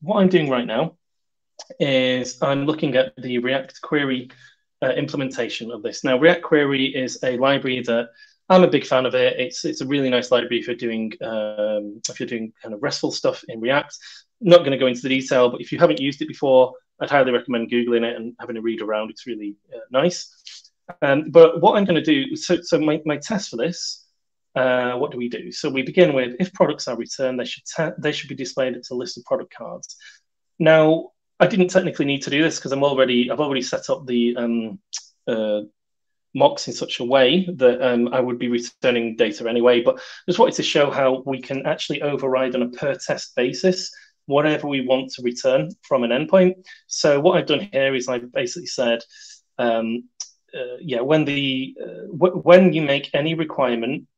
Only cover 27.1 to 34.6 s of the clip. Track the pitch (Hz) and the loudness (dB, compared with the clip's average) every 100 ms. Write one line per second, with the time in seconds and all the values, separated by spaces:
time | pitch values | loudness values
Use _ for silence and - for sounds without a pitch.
27.1 | - 131 127 123 - - - 160 - 151 | -4 -4 -2 -6 -10 -12 -6 -6 -4 -6
28.1 | 147 143 135 123 - 131 120 - 127 123 | -6 -10 -10 -8 -4 -4 -6 -10 -10 -10
29.1 | - - 135 - - - - - - - | -12 -6 -6 -6 -16 -16 -16 -18 -20 -20
30.1 | - _ _ _ - 156 160 156 165 - | -20 _ _ _ 0 4 6 6 2 -2
31.1 | _ _ - 175 202 180 185 180 - 139 | _ _ 0 2 4 2 2 0 -2 -2
32.1 | 139 - 143 160 - 131 139 143 131 127 | -2 -2 0 0 -2 -4 0 0 2 2
33.1 | 120 123 131 147 131 123 - - 131 131 | 2 0 -2 -2 -2 -4 -6 -4 -6 -2
34.1 | 120 120 120 117 117 | 0 0 0 -2 -2